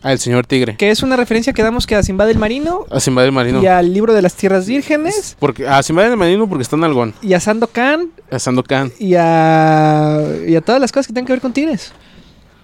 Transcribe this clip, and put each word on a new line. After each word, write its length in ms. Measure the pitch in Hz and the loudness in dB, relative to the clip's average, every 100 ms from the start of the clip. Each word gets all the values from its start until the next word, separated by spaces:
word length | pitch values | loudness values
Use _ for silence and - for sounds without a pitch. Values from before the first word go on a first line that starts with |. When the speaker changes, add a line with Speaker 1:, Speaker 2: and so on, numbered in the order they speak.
Speaker 1:
Ah, 100 | 135 | -2
el 60 | 131 | -2
Señor 280 | - 123 120 | 0 0 0
Tigre. 300 | 131 120 110 | 0 -2 0
Speaker 2:
que 140 | 208 | 0
es 120 | 214 | 0
una 140 | 262 262 | 0 0
referencia 360 | 240 226 233 | 0 -2 -2
que 100 | 254 | -2
damos 240 | 220 240 - | -2 -2 -2
que 100 | 214 | 0
a 60 | |
Sinbad 280 | 190 190 214 | 0 0 2
el 80 | 220 | 2
Marino 480 | 214 254 311 359 - | 0 -4 -4 -6 -4
Speaker 1:
A 80 | 135 | -4
Sinbad 280 | 131 127 131 | 0 2 2
el 60 | |
Marino. 300 | 135 120 131 | 2 0 2
Speaker 2:
y 40 | 185 | 2
al 260 | 180 175 | 2 2
Libro 220 | 190 220 | 0 2
de 80 | 220 | 2
las 120 | 180 | 2
Tierras 320 | - 196 190 185 | 0 0 0 -2
Vírgenes. 720 | 269 - 302 320 415 - - | -4 -2 -2 -2 -4 -6 -4
Speaker 1:
Porque, 300 | 143 117 131 | -4 -2 0
a 140 | 139 | 2
Sinbad 240 | 131 160 220 | 2 2 2
el 100 | 240 | 2
Marino 320 | 170 196 220 | 2 2 0
porque 140 | 165 | -2
está 140 | 120 151 | -2 0
en 80 | |
Algón. 300 | 165 135 117 - | 0 0 -2 -4
Speaker 2:
Y 140 | 214 | 0
a 60 | 180 | 0
Sandokan. 680 | 208 214 233 - 254 302 349 - - | 0 -2 -2 -2 0 -2 -4 -10 -10
Speaker 1:
A 80 | 127 | -6
Sandokan. 520 | - 127 127 135 135 123 | -2 -2 0 -2 -4 -4
Speaker 2:
Y 160 | 196 175 | 0 2
a, 1040 | 165 165 160 160 156 156 156 151 151 151 151 151 175 | 2 2 4 4 4 4 4 2 2 0 -2 -4 0
y 80 | 165 | 0
a 40 | |
todas 180 | 160 247 | 2 0
las 120 | 247 | 0
cosas 160 | - 269 | -2 -4
que 40 | |
tengan 140 | 233 254 | -4 -4
que 60 | |
ver 80 | 254 | -4
con 100 | 262 | -2
tigres. 400 | 240 311 247 - - - - - - - _ | -2 -2 -4 -8 -20 -20 -20 -20 -20 -20 _